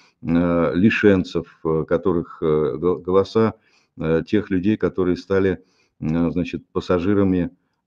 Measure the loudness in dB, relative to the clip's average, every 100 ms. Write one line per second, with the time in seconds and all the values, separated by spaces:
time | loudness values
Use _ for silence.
0 | _ _ -2 0 2 2 0 2 2 4
1 | 4 4 0 -6 -8 -8 -2 -2 0 -2
2 | 0 -2 -4 -4 -2 0 0 -2 -2 -2
3 | 0 0 0 0 0 -2 _ _ _ -6
4 | -2 0 0 -2 0 -2 0 0 0 0
5 | -2 -2 -2 0 0 -2 _ _ _ -8
6 | -4 -2 0 -2 -4 -6 -8 -6 -2 0
7 | 0 0 2 0 -2 -8 _ _